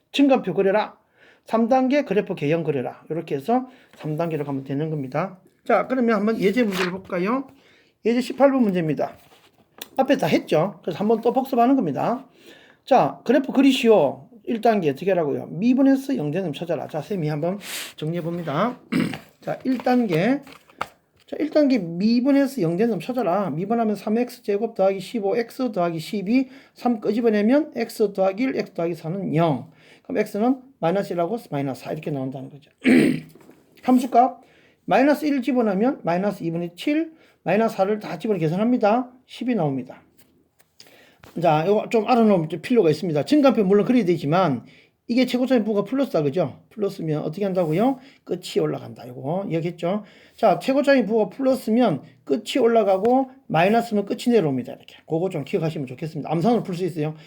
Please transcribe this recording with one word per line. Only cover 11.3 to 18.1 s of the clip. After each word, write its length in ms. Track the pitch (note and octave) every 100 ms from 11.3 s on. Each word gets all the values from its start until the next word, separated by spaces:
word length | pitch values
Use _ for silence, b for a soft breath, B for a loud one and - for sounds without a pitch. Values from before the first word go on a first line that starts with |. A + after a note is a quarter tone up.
복습하는 440 | B3+ B3 A#3+ A#3+ C4+
겁니다. 500 | F3+ C3 D#3 B3 - B B B B B
자, 360 | - A#3+ D3 -
그래프 280 | - C#4+ C#4
그리시오. 760 | B3 C#4 B3+ A#3 G#3 C#3 G#2 - -
일 160 | - A#3
단계 300 | A#3 G#3+ D#3
어떻게 200 | C3+ F#3
하라고요? 340 | F3 D3+ C3 A#2+
미분에서 720 | D#3 A#3 B3+ C4+ C4+ C4+ B3+
영 160 | D3
되는 140 | E3 F#3
놈 60 |
찾아라. 360 | C#3 E3+ D3 B2
자, 120 | D#3
쌤이 280 | - G3+ D3+
한번 300 | D3+ E3+ G3+ B B B B
정리해 260 | D#3